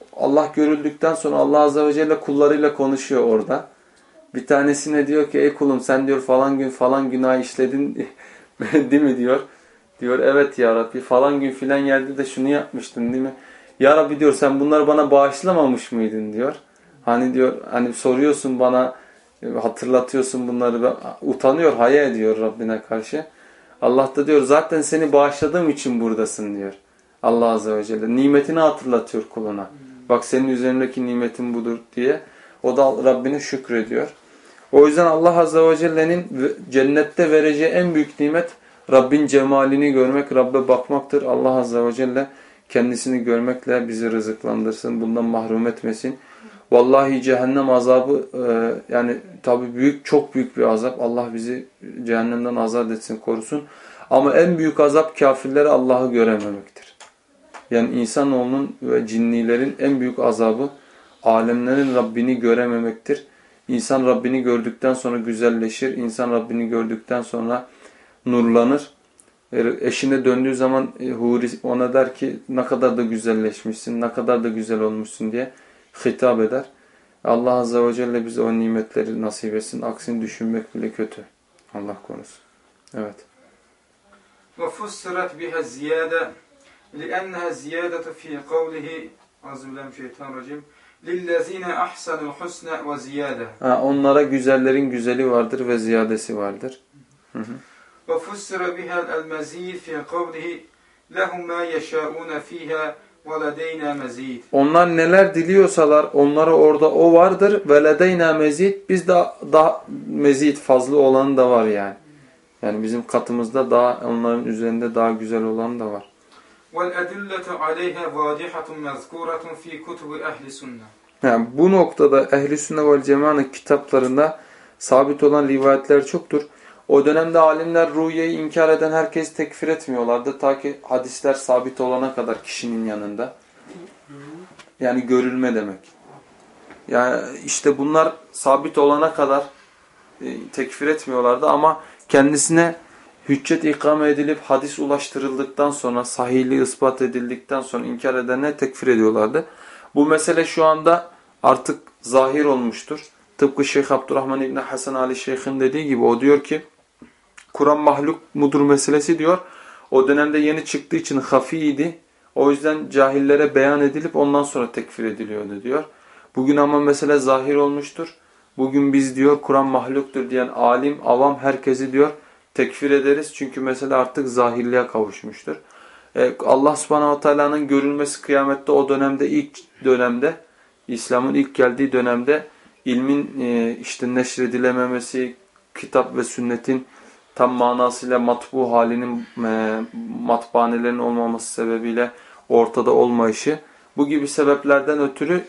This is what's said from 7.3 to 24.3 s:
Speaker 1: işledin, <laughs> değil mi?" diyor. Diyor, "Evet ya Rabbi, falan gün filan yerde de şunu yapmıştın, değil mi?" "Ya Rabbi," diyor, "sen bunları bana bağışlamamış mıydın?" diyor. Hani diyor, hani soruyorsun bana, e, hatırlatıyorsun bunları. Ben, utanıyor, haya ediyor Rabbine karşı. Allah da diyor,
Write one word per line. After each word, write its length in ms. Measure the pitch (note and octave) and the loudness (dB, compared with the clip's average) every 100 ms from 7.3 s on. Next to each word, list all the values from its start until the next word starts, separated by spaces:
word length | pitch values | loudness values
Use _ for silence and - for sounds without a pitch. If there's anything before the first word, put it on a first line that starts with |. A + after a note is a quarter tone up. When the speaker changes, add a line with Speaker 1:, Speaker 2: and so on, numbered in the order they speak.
| C3 | 0
Speaker 1:
işledin, 680 | B2 - B2+ C3+ C#3+ - - - - - _ - | -2 -2 -2 0 -4 -6 -10 -12 -20 -20 _ -12
<laughs> 140 | A2 | -2
değil 280 | D3+ B2+ C#3+ | 0 2 2
mi?" 160 | D3 B2 | 2 0
diyor. 220 | B2 C#3 - _ _ _ _ - | 0 0 -2 _ _ _ _ -10
Diyor, 180 | B2 B2+ | -2 2
"Evet 400 | - C3+ C#3 - | 4 4 2 2
ya 160 | A#2 A2+ | 2 2
Rabbi, 240 | A#2 B2+ | 0 -6
falan 400 | - B2 C#3 C#3+ | 0 2 4 0
gün 120 | C3+ | -2
filan 260 | C3 C3+ C#3 | -4 -2 0
yerde 400 | C#3 C3+ C3 C3+ | 2 0 -2 -6
de 80 | C3+ | -6
şunu 240 | - C3 | -2 0
yapmıştın, 640 | D3 D3 B2+ A2 A#2+ A#2 | 0 -2 -10 -12 -6 -4
değil 100 | C3 | -2
mi?" 100 | C3+ C3 - - - - | -4 -8 -20 -20 -18 2
"Ya 180 | C#3 D#3 | 4 4
Rabbi," 220 | D3 D3 | 2 2
diyor, 140 | D3+ | 2
"sen 260 | C#3 C#3+ C#3 | 4 2 2
bunları 280 | C#3+ D3+ D3 | 2 4 4
bana 240 | D3+ D3 | 4 4
bağışlamamış 800 | C#3 C#3 C3+ F#3 F3 C#3 A#2+ - | 4 4 0 0 2 2 0 -4
mıydın?" 420 | A#2 A2 A2 G#2+ | -4 -2 -4 -6
diyor. 220 | G#2+ C3 D3+ _ _ _ _ - | -4 -6 -6 _ _ _ _ -2
Hani 280 | A#2+ B2+ | 0 0
diyor, 200 | B2+ B2+ - - | 2 0 -2 -6
hani 220 | B2 A#2+ | -4 -4
soruyorsun 680 | A#2 C3 B2+ D3 C#3+ C3+ B2+ | -2 0 2 2 0 -2 2
bana, 360 | B2+ B2+ B2+ - - _ _ _ | 2 2 0 -4 -20 _ _ _
e, 40 | A#2+ | -8
hatırlatıyorsun 1000 | A#2+ A2 - B2 B2+ B2 C3+ C3 B2+ B2 | -4 -4 -4 0 0 0 -2 -2 -4 -4
bunları. 360 | B2 A#2+ A#2 | -2 -2 0
Ben, 100 | B2 - - - | -2 -2 -10 -10
utanıyor, 520 | C#3+ - C3+ D3+ E3 | -6 0 2 4 2
haya 300 | A#2 A#2+ C#3+ | 4 4 4
ediyor 340 | C#3 A2+ A2 A2 | 2 0 0 0
Rabbine 440 | A2 A2 A2+ A2 | -2 -4 -6 -6
karşı. 440 | - A2+ A2 D3+ D3+ _ - _ _ - | -6 -8 -6 -10 -10 _ -20 _ _ -2
Allah 300 | A#2+ C3 C3 C#3+ | 2 2 2 0
da 120 | |
diyor, 140 | C#3+ | 2